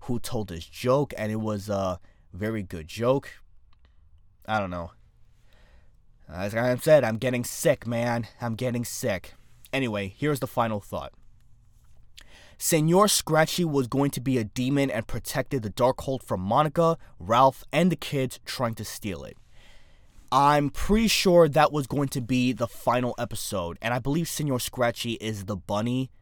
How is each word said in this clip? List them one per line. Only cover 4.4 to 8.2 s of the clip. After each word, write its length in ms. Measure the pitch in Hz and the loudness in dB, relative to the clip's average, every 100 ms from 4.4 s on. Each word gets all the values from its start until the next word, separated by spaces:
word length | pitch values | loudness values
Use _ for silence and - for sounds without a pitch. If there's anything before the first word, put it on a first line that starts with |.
| - | -4
I 140 | 107 | -4
don't 120 | 95 | -4
know. 200 | 87 85 - - _ - _ - - - - - _ _ - - | -6 -10 -16 -20 _ -20 _ -20 -20 -20 -20 -20 _ _ -20 -16
As 240 | 80 101 | -8 -4
I 220 | 113 123 123 | -2 0 0
said, 280 | - 151 | 6 6
I'm 140 | 120 110 | 6 0
getting 260 | 127 123 | -2 -2
sick, 440 | 120 - - 135 113 | -4 -2 0 0 -2
man. 400 | 117 120 120 | -2 -2 -2